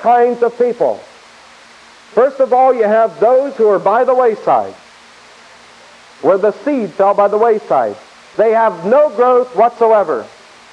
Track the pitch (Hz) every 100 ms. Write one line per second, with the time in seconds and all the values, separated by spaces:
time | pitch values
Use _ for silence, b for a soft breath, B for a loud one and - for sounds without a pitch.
0 | 220 240 240 240 233 233 247 233 143 101
1 | - - - - - - - - - -
2 | - - 262 277 254 247 262 247 208 220
3 | 226 156 214 262 285 220 214 190 190 220
4 | 254 254 247 214 - 131 98 - - -
5 | - - - - - - - - - -
6 | - - 139 190 208 196 - 262 202 -
7 | 196 202 202 208 233 220 - 147 113 101
8 | - - - - 220 220 226 175 175 262
9 | 302 240 247 247 247 196 233 233 226 220
10 | 175 127 104 - - - -